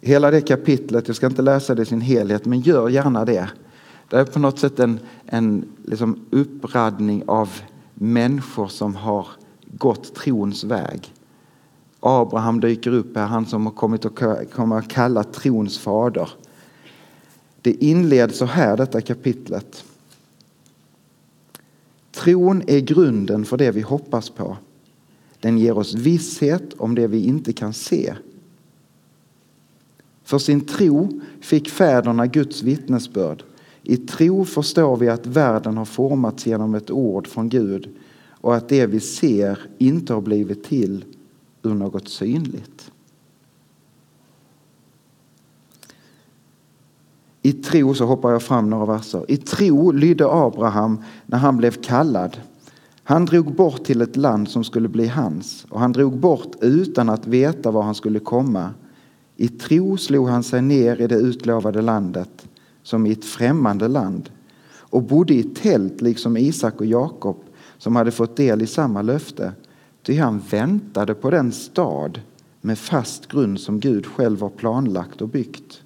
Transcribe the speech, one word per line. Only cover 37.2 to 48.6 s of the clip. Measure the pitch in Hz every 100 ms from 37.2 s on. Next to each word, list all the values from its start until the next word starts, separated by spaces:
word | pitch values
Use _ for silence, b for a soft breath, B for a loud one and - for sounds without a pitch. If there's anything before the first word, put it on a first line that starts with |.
| -
från | - 113
Gud | 127 104 98 - B B B B
och | B 117 117
att | 117
det | 139 117
vi | 107
ser | - - 156 107 101 98 - -
inte | 127 160 170
har | 113
blivit | 101 104 98 101
till | - 139 101 98 87 - _ _ _ _
ur | 110
något | 107 98 98 -
synligt." | - 98 143 147 98 104 - - _ _ _ _ _ _ _ _ _ _ _ _ _ _ _ _ _ _ _ _ _ _ _ _ _ _ _ _ _ b b b b b b _ _ _ _ _ _ _ _ _ _
I | 135
tro, | 139 - 170 135
så | 135 120
hoppar | 127 127
jag | 117
fram | 117 127